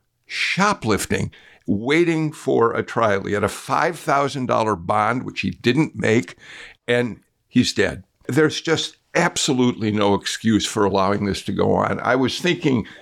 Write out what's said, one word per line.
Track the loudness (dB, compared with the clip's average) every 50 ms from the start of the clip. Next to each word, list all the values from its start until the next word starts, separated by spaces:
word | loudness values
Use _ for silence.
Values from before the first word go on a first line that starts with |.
| _ _ _ _ _
shoplifting, | -12 -6 -4 -4 -2 0 0 0 0 0 0 0 0 0 0 0 -2 -2 -2 -4 -6 -8 -14 -20 -20 -20 _ _
waiting | -4 -4 -2 0 2 2 2 2 2 2 0 -2 -2
for | -4 -4 -2 0 2 4 2 2
a | 2 -2
trial. | -4 -4 -2 0 2 2 2 0 -2
He | -2 -2
had | 0 0
a | -2
five | -2 -6 -6 -4 -2 0 0 0 -2 -4
thousand | -2 0 0 0 0 -2 -2 -4 -2
dollar | 0 0 0 2 0 0
bond, | -2 -2 -2 0 0 0 0 0 -2 -4
which | -6 -8 -6
he | -6 -6
didn't | -6 0 0 2 2 2 0 0 -2
make, | -2 0 2 2 2 2 -2 -8 -20 -20 -20 -18 -18 -18 -20 -20 _ _ 0
and | 0 0 0 -2 -6 -12 _ _ _ _ _ _
he's | 2 2 2 2
dead. | 2 0 0 0 -2 -6 -12 _ _ _ _
There's | -2 2 2 2 2 2 -2
just | -2 -2 -2 -2 -2 -4 -10 _ _ _ 0
absolutely | 0 0 0 0 -2 0 0 2 2 2 2 2 0 -2 -2
no | 0 2 2 2 2
excuse | 2 0 -4 -8 -2 0 2 2 2 2
for | 0 0 0 2
allowing | 2 2 2 2 2 0 0 0
this | -2 -2 -4
to | -4 -6
go | -2 0 0 2
on. | 2 2 2 0 -2 -2
I | 0 0 0
was | 2 0 0 -2 -2
thinking | -2 -2 -2 0 0 0 0 0 -2 -4 -12 -20